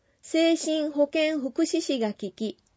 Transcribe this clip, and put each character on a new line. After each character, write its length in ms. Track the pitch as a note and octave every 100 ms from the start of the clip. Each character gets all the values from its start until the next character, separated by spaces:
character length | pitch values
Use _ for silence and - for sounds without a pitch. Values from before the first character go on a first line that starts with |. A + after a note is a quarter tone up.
| _ _
精 340 | - D#4+ E4 E4
神 320 | D#4 D#4 D4+
保 180 | C#4+ C#4+
健 320 | D#4+ D#4 D#4
福 240 | C4 C#4
祉 180 | D#4+ E4
士 200 | E4 C4+
が 120 | A3
聞 180 | G#3 G3+
き、 260 | - A3 - _